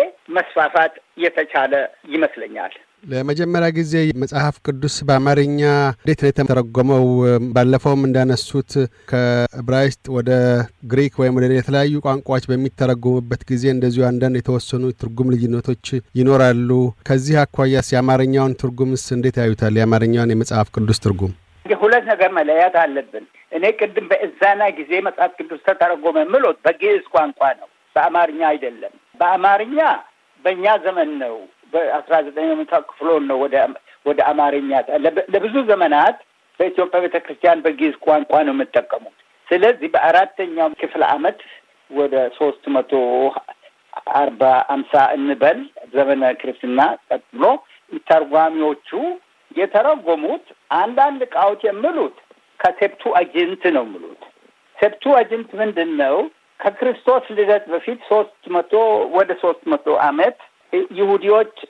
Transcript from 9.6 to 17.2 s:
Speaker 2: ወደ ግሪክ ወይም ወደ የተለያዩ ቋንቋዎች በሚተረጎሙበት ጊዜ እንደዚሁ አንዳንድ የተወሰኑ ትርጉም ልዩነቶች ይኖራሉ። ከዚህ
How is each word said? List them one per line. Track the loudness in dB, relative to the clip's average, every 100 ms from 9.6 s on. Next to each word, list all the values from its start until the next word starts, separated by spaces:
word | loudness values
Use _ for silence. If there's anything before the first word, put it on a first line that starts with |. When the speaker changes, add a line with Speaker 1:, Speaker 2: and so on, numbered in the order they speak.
| -2 0 0 -2 -6
Speaker 2:
ወደ | -4 0 2 2 2 -2 _
ግሪክ | -2 0 0
ወይም | 0 0
ወደ | 2 2
የተለያዩ | 0 0 0 0 0
ቋንቋዎች | -2 -4 -2 -4
በሚተረጎሙበት | -2 -2 -4 -2 -2 0 0 -2 -2 -8
ጊዜ | -4 -2 0
እንደዚሁ | 0 0 2
አንዳንድ | 0 0 0 -2
የተወሰኑ | -2 -4 -4 -4 -4
ትርጉም | -6 -6 -2 0
ልዩነቶች | 0 0 -2 -4 -6 -6 -8 -4
ይኖራሉ። | 2 4 6 4 4 2 0 0 -4
ከዚህ | -2 -2